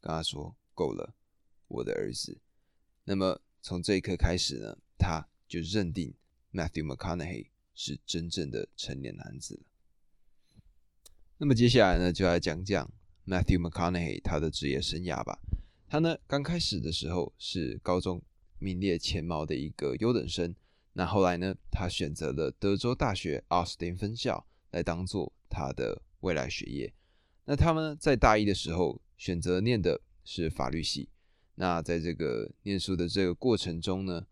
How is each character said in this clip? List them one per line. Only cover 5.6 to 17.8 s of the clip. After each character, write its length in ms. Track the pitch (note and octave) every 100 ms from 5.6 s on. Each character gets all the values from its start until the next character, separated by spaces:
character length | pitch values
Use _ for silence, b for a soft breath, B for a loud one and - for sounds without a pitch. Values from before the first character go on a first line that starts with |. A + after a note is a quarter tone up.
| D#2+ G#2 F2+
定 220 | E2 C2+ - _ _ _
Matthew 320 | - E2 E2 D2+
McConaughey 640 | C2 - F2 D2+ A1+ G#1+ _ _ -
是 240 | - D2 -
真 240 | F2 E2+
正 200 | F2 D2
的 200 | A#1 G1+ -
成 240 | - C2+
年 160 | C2 G1+
男 220 | - -
子 180 | - -
了。 60 | - _ _ _ _ _ _ _ _ - - _ _ _ - - - _
那 60 | D3
么 80 |
接 140 | A#2+ A#2+
下 180 | A#2+ G2+
来 120 | F2
呢， 160 | F2+
就 120 | E2+ F#2
来 140 | F2
讲 240 | E2+ D#2+
讲 260 | F#2+ F#2+ C#2 - _ - -
Matthew 340 | F#2 F2 F2+
McConaughey 600 | E2+ D#2+ F2 F2+ E2 G1+
他 180 | - D2+
的 100 | D#2
职 200 | D2+ C#2+
业 120 | C2+
生 200 | - E2
涯 200 | F2+ D2
吧。 200 | - G1+ - B B B B
他 120 | D3
呢， 180 | E3 E3 -
刚 160 | C#3
开 160 | C#3+ F3
始 220 | D#3+ G2+
的 100 | -
时 200 | E2+ D2
候 240 | F2+ D#2+ _
是 400 | - F#2 C#2 G#1+